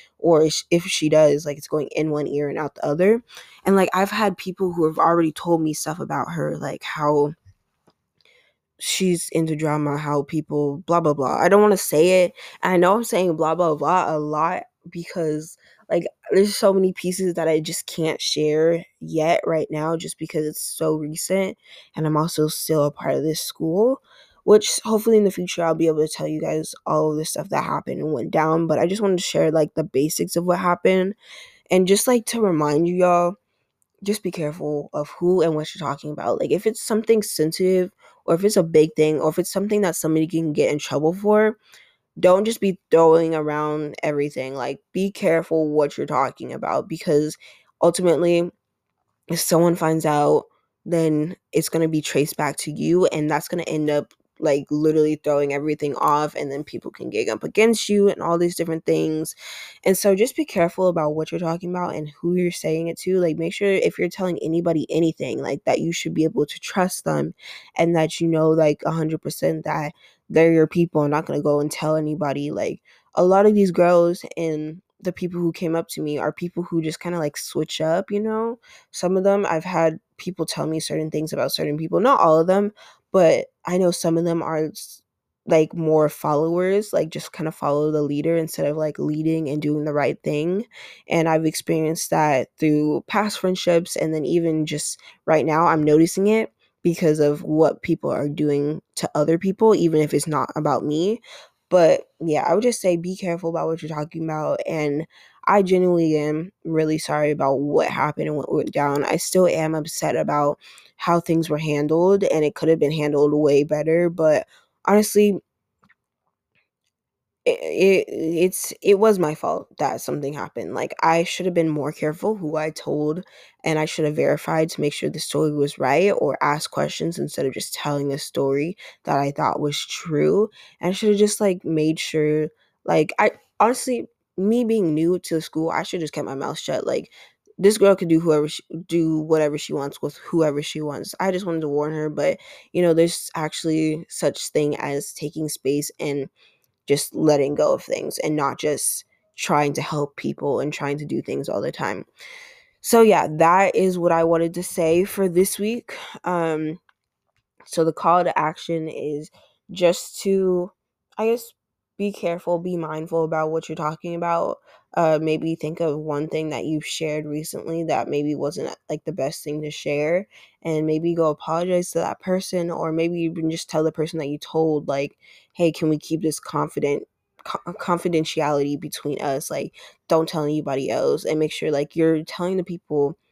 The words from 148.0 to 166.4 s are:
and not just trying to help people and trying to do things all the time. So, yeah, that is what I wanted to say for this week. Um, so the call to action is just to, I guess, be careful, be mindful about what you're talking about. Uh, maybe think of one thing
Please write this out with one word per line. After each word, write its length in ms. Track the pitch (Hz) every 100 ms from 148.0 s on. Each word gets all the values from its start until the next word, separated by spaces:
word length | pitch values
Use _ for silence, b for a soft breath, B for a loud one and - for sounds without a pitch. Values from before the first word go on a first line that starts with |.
| - -
and 180 | 156 151
not 240 | 139 -
just 440 | 151 139 - - - _ _ -
trying 380 | - 147 147
to 80 | 139
help 340 | 147 151 143 -
people 440 | 143 147 143 117
and 140 | 143
trying 240 | - 143 147
to 80 | 147
do 160 | -
things 260 | - 139 139
all 140 | -
the 100 | 131
time. 320 | - 95 98 - _ B B B B B B
So, 200 | - 233
yeah, 260 | 220 170 -
that 460 | 156 165 185 196 -
is 240 | 185 180
what 120 | 175
I 100 | 165
wanted 320 | 165 165 170 175
to 80 |
say 400 | 180 - 160 170
for 240 | 202 - 190
this 300 | 170 190 -
week. 360 | 208 240 - - B B
Um, 560 | 175 175 165 156 156 175 _ _ _ _ _ _ _ _ -
so 180 | -
the 100 | 160
call 300 | 160 175 180
to 160 | 175 151
action 480 | 156 - - 165 160
is 420 | 127 147 147 160 b b b -
just 520 | 175 175 190 - -
to, 500 | 196 196 185 180 180 _ _ _ _ -
I 100 | 220
guess, 260 | 240 - _ _ _ _ -
be 120 | 202
careful, 440 | 202 175 175 - 170
be 200 | 180 175
mindful 480 | 156 156 160 165 160
about 260 | 160 156
what 160 | 160 -
you're 80 | 160
talking 400 | 151 160 170 170
about. 420 | 170 170 - - b b b 175
Uh, 240 | 160 156
maybe 320 | 160 156 160
think 280 | 165 151 170
of 180 | 165 151
one 280 | 156 147 160
thing 220 | 160